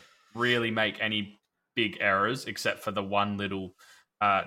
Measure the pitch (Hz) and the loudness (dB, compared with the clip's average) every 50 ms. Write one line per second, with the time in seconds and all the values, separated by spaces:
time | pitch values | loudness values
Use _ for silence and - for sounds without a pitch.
0 | - - _ _ _ _ - 113 120 123 123 120 117 113 110 113 110 104 104 - | -20 -20 _ _ _ _ -6 0 2 2 2 2 2 2 2 0 0 0 0 -2
1 | 107 107 107 107 101 98 - _ _ _ _ _ _ _ _ 120 113 104 90 - | -2 -2 -2 -2 -4 -6 -10 _ _ _ _ _ _ _ _ 0 0 0 0 0
2 | 104 101 98 95 101 110 131 135 - 120 104 - - 113 101 - - 110 98 104 | 2 2 4 4 2 2 0 -2 -6 -8 -8 -4 -2 -2 -2 -2 -4 -6 -4 -4
3 | 98 98 104 101 101 104 104 98 101 98 98 95 95 90 - _ - - - - | -2 0 0 0 0 0 -2 -4 -4 -4 -4 -6 -8 -10 -12 _ -20 -20 -20 -20
4 | _ _ _ - 104 101 98 95 - | _ _ _ 0 2 4 4 4 2